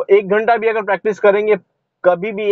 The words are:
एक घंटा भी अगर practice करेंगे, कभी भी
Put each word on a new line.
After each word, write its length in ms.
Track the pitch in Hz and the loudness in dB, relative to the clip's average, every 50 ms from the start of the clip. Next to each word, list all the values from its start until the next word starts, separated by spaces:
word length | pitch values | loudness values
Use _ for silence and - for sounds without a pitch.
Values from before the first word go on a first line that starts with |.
| - - | 0 2
एक 200 | 196 202 208 185 | 2 2 2 0
घंटा 260 | 202 214 220 214 233 226 | -2 -2 2 0 0 0
भी 100 | 208 226 | 0 -2
अगर 140 | 220 220 | -2 -2
practice 380 | 208 196 196 180 - 220 202 - | -4 -4 -4 -4 -2 -4 -4 2
करेंगे, 360 | - 208 196 208 208 214 214 185 - _ _ _ _ _ _ _ - | 2 2 2 2 2 0 0 -2 -2 _ _ _ _ _ _ _ 0
कभी 280 | 180 180 175 180 220 | 0 0 0 -4 -8
भी 140 | 214 196 214 202 | -6 -4 0 0